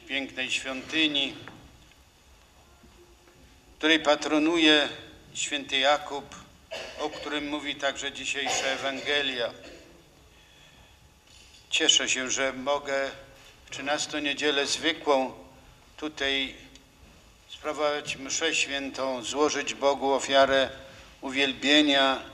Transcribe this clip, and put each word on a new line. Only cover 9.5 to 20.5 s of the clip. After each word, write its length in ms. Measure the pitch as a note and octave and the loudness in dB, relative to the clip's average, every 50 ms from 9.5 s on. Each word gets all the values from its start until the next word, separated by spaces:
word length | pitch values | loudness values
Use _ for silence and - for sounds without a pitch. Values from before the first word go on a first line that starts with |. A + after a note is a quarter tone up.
| - - - - - - - - - - - _ _ - - - _ - - - - - - - - - - - - _ - - _ _ _ - - - - - - - - - | -4 -8 -16 -20 -20 -20 -20 -20 -20 -20 -20 _ _ -20 -20 -20 _ -20 -20 -20 -20 -20 -20 -20 -20 -20 -20 -20 -20 _ -20 -20 _ _ _ -20 -20 -20 -20 -20 -20 -20 -8 -4
Cieszę 380 | - - D#3+ D3 - - C3 - | -2 2 4 4 4 4 2 0
się, 220 | B2+ C3 C3 B2+ | 0 -2 -2 -2
że 220 | - B2+ C3+ C3+ B2+ | -2 0 0 -2 -2
mogę 580 | C3 B2+ C#3 C#3+ C#3+ C#3+ C#3 C#3 C3+ C3+ C3 C3+ - - - - - - - - - - | -2 -2 -2 -2 -2 -2 -2 -2 -2 -2 -4 -6 -10 -16 -20 -20 -20 -20 -20 -20 -20 -18
w 40 | - | -14
trzynastą 480 | - - C3+ C#3 D3 D3 - - D#3 D3+ | -12 -8 -4 -2 -2 -2 -2 -4 -6 -4
niedzielę 480 | D3 C#3+ C#3 C#3 C#3+ D3+ C#3+ C#3+ C#3 | -4 -4 -2 0 0 0 2 2 0
zwykłą 680 | - - B2+ B2+ D#3+ E3 D#3+ - D3 C#3 C3 C3 B2 - - - - - - - - - - - - - | 0 -2 -2 -2 -2 -2 0 2 2 2 4 2 0 -4 -10 -18 -20 -20 -20 -20 -20 -20 -20 -20 -20 -14
tutaj 680 | - D3+ D3+ D3+ - C#3 C#3 C#3 C#3 C3+ C3 - - - - - - - _ _ _ - - - - - - - _ _ - - - - | -10 -10 -10 -6 -4 -2 -2 0 0 -2 -4 -6 -12 -20 -20 -20 -20 -20 _ _ _ -20 -20 -20 -20 -20 -20 -20 _ _ -20 -18 -10 -8
sprawować 540 | D3+ D3+ D3+ D3+ D3 D3 D3 D3 - - | -6 -4 -2 0 0 0 -2 -4 -6 -8
mszę 380 | B2+ C3+ C3+ - - E3 D#3+ C#3 | -10 -8 -6 -4 -2 0 0 0
świętą, 680 | - - C3+ C#3 C#3 C#3 C3+ - B2+ C3 C3+ C3 B2 A2 | 0 0 0 -2 -4 -4 -6 -6 -4 -4 -2 -4 -4 -6
złożyć 500 | G#2 B2+ C#3 D3+ D3 C3 C#3 C#3 - - | -4 0 2 2 2 2 0 -4 -4 -4
Bogu 380 | - C3+ C#3 C#3+ C3 C3 C#3 C3+ | 0 2 2 2 2 2 2 2
ofiarę 560 | B2+ - - C#3 C3+ C3+ C3 | 2 2 4 6 6 8 8